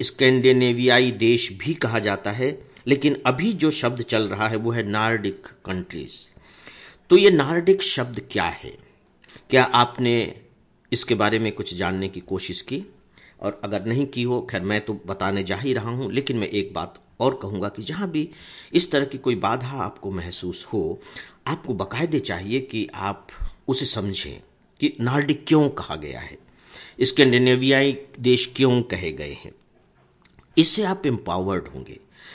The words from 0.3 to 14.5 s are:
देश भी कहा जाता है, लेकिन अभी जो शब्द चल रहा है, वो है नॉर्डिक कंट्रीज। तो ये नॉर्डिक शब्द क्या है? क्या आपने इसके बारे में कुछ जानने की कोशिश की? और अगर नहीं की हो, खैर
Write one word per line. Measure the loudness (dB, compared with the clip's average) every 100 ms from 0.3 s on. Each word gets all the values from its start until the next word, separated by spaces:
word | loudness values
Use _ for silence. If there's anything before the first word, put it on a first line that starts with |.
| 6 6 6 4 2 4 6 4
देश | 2 4 4 2
भी | -6 -6
कहा | -2 -2 0
जाता | 0 -2 -4
है, | -2 -2 -4 -16 -8 0
लेकिन | 2 2 2 0
अभी | 0 0
जो | 2 0
शब्द | 0 -2 -2
चल | -2 -2
रहा | 0 -2 -2
है, | -2
वो | -2
है | -2
नॉर्डिक | -2 0 0 0 -4 -8 -16 -16
कंट्रीज। | -8 -8 -8 -12 -12 -14 -16 -20 -20 -20 -20 -20 -20 -8 6
तो | 8
ये | 8
नॉर्डिक | 6 2 2 4 2
शब्द | 2 -4 -4 -8 -6
क्या | -2
है? | -2 -4 -14 -18 _ _ _ _ _ -18 2
क्या | 4
आपने | 6 4 2 2 0 0 -2 -8 _ _ _ _ -6
इसके | -2 0
बारे | 2 4 2
में | 0
कुछ | -4 -8
जानने | -4 -4 -2 -4
की | -8
कोशिश | -8 -8 -6 -10
की? | -8 -8 -10 -20 _ _ -20 -10
और | -8 -8
अगर | -6 -6
नहीं | -2 -2 -2
की | -2
हो, | -2 -2
खैर | -4